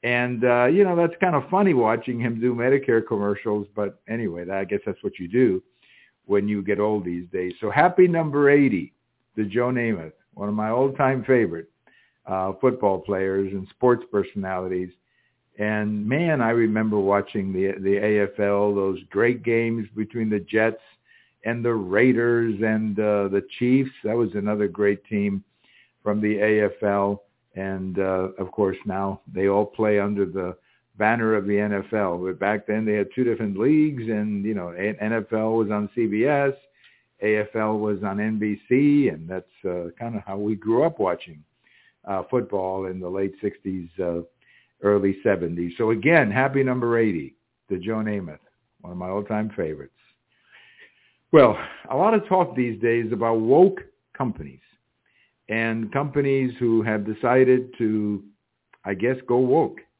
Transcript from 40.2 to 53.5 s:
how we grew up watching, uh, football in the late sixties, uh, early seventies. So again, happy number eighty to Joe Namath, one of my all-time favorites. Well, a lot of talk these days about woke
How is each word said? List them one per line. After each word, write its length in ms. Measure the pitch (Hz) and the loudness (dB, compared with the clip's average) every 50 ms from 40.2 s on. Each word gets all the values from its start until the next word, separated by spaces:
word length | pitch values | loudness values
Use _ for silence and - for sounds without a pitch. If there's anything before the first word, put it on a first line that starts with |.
| 101 | -10
how 100 | 101 98 | -8 -8
we 180 | 101 104 107 110 | -6 -4 -4 -4
grew 280 | 104 104 107 113 120 | -4 -2 0 2 2
up 160 | 151 165 - - | 2 0 0 0
watching, 440 | 104 92 87 85 - 87 80 76 76 _ _ _ _ _ _ _ _ _ _ _ _ | -2 -2 -2 -4 -8 -18 -20 -20 -20 _ _ _ _ _ _ _ _ _ _ _ _
uh, 180 | - 98 95 90 | -8 -6 -6 -6
football 600 | - - 123 110 - 104 98 92 95 95 95 95 | -2 -2 -2 -2 -2 -4 -4 -4 -4 -6 -6 -6
in 140 | 92 92 92 | -8 -8 -8
the 80 | 92 87 | -8 -6
late 260 | 92 98 98 98 95 - | -4 -4 -4 -4 -6 -6
sixties, 480 | - 101 - - _ 98 95 92 85 85 _ - | -8 -8 -8 -6 _ -8 -8 -8 -10 -12 _ -6
uh, 240 | 92 87 85 85 85 - _ _ _ _ _ _ _ _ _ _ | -4 -4 -4 -4 -8 -10 _ _ _ _ _ _ _ _ _ _
early 380 | - 101 104 101 98 98 95 95 | 2 2 4 4 2 0 -2 0
seventies. 500 | - 113 98 90 87 82 85 85 87 87 85 - | 0 0 0 0 -2 -6 -4 -4 -6 -6 -4 -2
So 120 | 117 110 | 0 0
again, 400 | 117 110 98 151 170 160 131 107 | 0 2 2 4 4 4 4 4
happy 320 | 101 127 131 139 135 139 | 2 0 0 0 0 0
number 360 | 135 127 127 127 120 117 117 117 | 0 0 0 0 0 0 2 2
eighty 380 | 113 107 92 80 69 65 _ _ _ _ _ _ _ _ | 2 2 0 -2 -6 -10 _ _ _ _ _ _ _ _
to 100 | 95 90 | -8 -6
Joe 240 | 87 107 110 110 | -4 -4 -4 -4
Namath, 360 | 107 107 104 101 92 82 76 - _ _ _ _ _ _ _ _ | -4 -4 -4 -6 -6 -10 -14 -18 _ _ _ _ _ _ _ _
one 100 | - 87 | -18 -14
of 60 | 90 90 | -12 -10
my 100 | 90 92 | -8 -6
all-time 420 | 95 101 101 104 110 107 110 107 104 | -6 -6 -4 -4 -4 -4 -4 -6 -4
favorites. 360 | - 87 78 78 71 69 69 _ _ _ _ _ _ _ _ _ _ _ _ _ - - _ _ _ - - _ _ _ _ _ _ _ _ | -6 -6 -6 -6 -10 -14 -20 _ _ _ _ _ _ _ _ _ _ _ _ _ -20 -20 _ _ _ -20 -20 _ _ _ _ _ _ _ _
Well, 260 | - 160 135 117 107 - - - - - - - | 8 8 8 8 6 0 -8 -12 -14 -18 -10 -4
a 80 | - | 0
lot 180 | 135 180 214 226 | 2 2 4 2
of 120 | 208 208 | 2 2
talk 280 | - 190 190 175 175 - | 2 2 2 2 0 0
these 260 | 127 123 120 113 113 | -2 -2 -2 -2 -2
days 300 | 110 117 117 117 117 113 | 0 2 2 2 0 -2
about 300 | 117 101 117 117 113 113 | -2 -2 0 0 0 0
woke 400 | 110 113 | 4 4